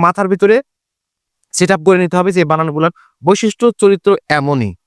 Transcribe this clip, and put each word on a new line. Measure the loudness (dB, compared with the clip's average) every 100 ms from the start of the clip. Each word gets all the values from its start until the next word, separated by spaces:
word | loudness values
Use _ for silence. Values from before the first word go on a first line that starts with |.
মাথার | 0 0 -2
ভিতরে | 0 2 2 -2 _ _ _ _ _ _ _ _
সেট | -2 0
আপ | 0 2
করে | 2
নিতে | 2 -2
হবে | 0
যে | 0
এই | 0
বানানগুলোর | 0 -2 -2 -4 -4 _ _
বৈশিষ্ট্য, | -2 0 -2 0 -2 2
চরিত্র | 0 2 0 -2 -2 -2
এমনই। | -2 -2 -4 -8